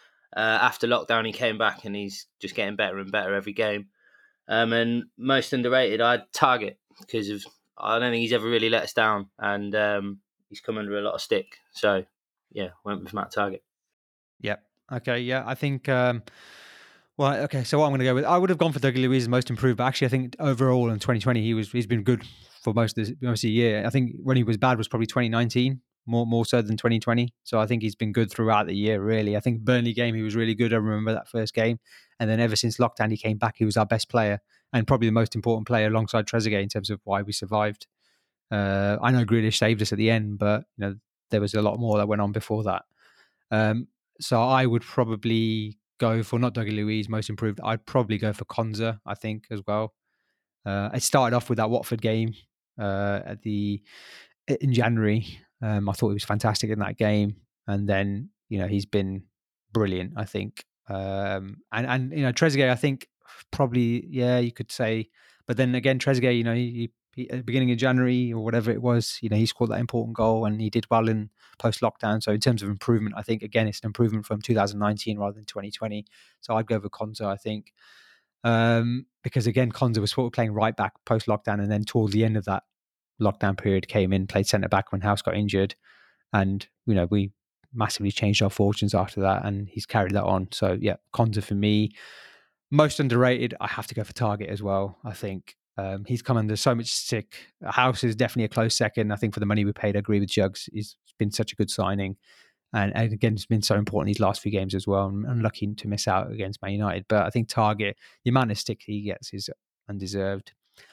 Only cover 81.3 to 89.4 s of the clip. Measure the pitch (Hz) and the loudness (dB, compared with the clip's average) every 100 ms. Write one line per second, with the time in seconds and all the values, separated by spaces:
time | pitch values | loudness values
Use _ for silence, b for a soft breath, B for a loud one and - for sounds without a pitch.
81.3 | 104 - 104 101 104 104 123 107 107 113 | -2 0 -2 0 0 0 0 2 2 2
82.3 | 110 98 95 - _ _ _ _ - 104 | 2 -2 -4 -6 _ _ _ _ -2 0
83.3 | - 101 95 104 95 - 107 92 95 95 | 2 0 0 2 0 2 2 2 2 2
84.3 | 101 98 101 92 98 - 98 101 101 - | 0 2 0 2 0 0 -2 0 0 -2
85.3 | 92 104 98 98 - b b b b b | -2 0 2 0 -2 b b b b b
86.3 | 101 98 98 - _ - 98 87 104 98 | 0 0 -2 -8 _ 0 2 2 2 0
87.3 | - _ _ _ 117 107 - 101 - 104 | -6 _ _ _ -4 -2 0 -2 0 2
88.3 | 104 101 - 101 104 101 98 95 - 95 | 2 2 2 2 2 0 0 0 0 0
89.3 | 95 | 0